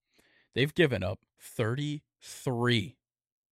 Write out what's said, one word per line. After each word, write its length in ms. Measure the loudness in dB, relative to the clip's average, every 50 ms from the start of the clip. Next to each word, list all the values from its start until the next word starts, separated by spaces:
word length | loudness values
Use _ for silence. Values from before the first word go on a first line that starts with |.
| _ _ _ _ _ _ _ _ _ _ -2
They've 200 | 0 0 0 2
given 280 | 4 4 4 4 0
up 180 | -2 -4 -6 -8 _ _ _ _
thirty-three 1600 | -20 -10 -4 -2 0 0 0 -2 -4 -4 -6 -8 -10 _ _ _ -20 -18 -14 -8 -4 -2 0 2 4 4 4 4 2 -2 -8 _ _ _ _ _ _ _ _ _ _ _